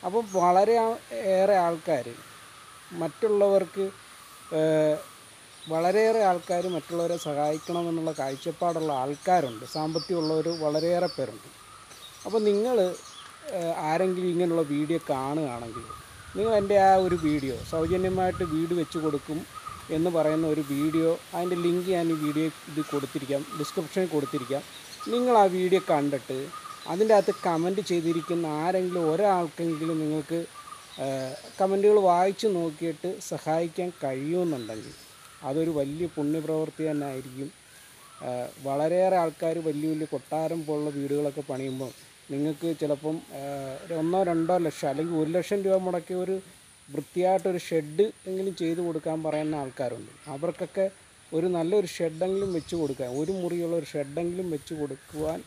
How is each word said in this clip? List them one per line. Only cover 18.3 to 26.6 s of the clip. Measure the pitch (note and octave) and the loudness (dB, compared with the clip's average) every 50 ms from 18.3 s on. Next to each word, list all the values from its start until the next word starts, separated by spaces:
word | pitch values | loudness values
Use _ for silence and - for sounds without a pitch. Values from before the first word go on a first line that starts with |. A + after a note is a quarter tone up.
| F3+ - F#3+ | 0 -2 -2
വീട് | E3 D3+ D#3+ E3 E3 F3 | -2 0 -2 0 0 0
വെച്ച് | F3 D#3 - - E3+ | 0 0 -2 -2 -2
കൊടുക്കും | D#3 D#3 D3 C#3 - - D3+ D#3+ G3 - - - - - - - - - | 0 0 -2 -2 -4 -4 -6 -6 -6 -10 -14 -16 -14 -14 -14 -14 -8 -4
എന്ന് | E3 D#3 E3 F3+ | 0 0 2 2
പറയുന്ന | E3+ E3 D3+ D3+ D#3 D#3+ E3 | 4 4 4 4 2 2 2
ഒരു | D#3+ D3+ D#3 D3+ C#3 | 2 0 0 0 -2
വീഡിയോ, | C#3+ C#3 D3 D#3 D#3 E3 D#3+ E3 E3 - - - | 0 0 0 2 2 2 2 2 2 0 -4 -8
അതിൻ്റെ | - E3+ F3 F3+ F3+ | -6 -4 -2 -2 -2
ലിങ്ക് | E3+ E3+ F3 E3+ F3+ F3 F#3 | 0 2 2 2 2 0 0
ഞാൻ | F#3 E3+ E3+ E3 | 0 2 2 0
ഈ | D#3+ D#3 | 0 0
വീഡിയോ | D3+ D3+ D3 D3+ D#3+ D#3+ D3 - - | 0 0 0 0 0 -2 -4 -8 -16
ഇത് | - D3 D3+ D3+ | -8 -6 -4 -4
കൊടുത്തിരിക്കാം, | - - C#3+ C3+ B2+ - D#3 C#3 C3+ C#3 C#3 D3+ C#3+ | -2 -2 -4 -4 -2 -6 -6 -4 -2 -2 -2 -2 -4
ഡിസ്ക്രിപ്ഷനിൽ | D3+ D3+ D3 - - G3 E3 D3 - G3 F#3 E3+ | -6 -6 -6 -4 -4 -4 -6 -2 -2 -2 -2 0
കൊടുത്തിരിക്കാം. | D#3 D3+ C#3 C3 C#3 D3 B2+ A#2+ C3+ C#3 C#3+ - - - - - - - - | 0 -2 -2 0 -4 -6 -4 -2 -4 -6 -6 -8 -18 -18 -18 -18 -16 -10 -6
നിങ്ങൾ | - A3 A#3+ B3 B3+ A#3+ | -2 0 0 4 6 8
ആ | A3 G3+ | 8 8
വീഡിയോ | G3 F3+ F#3 F#3 F3+ F#3 F#3+ - | 8 6 2 4 4 4 4 4
കണ്ടിട്ട് | - E3+ D3 C#3+ C#3+ C#3 C3 A#2 - C3 C3 C#3 D#3 - - | 4 2 2 4 2 0 -2 -4 -6 -6 -6 -6 -8 -10 -14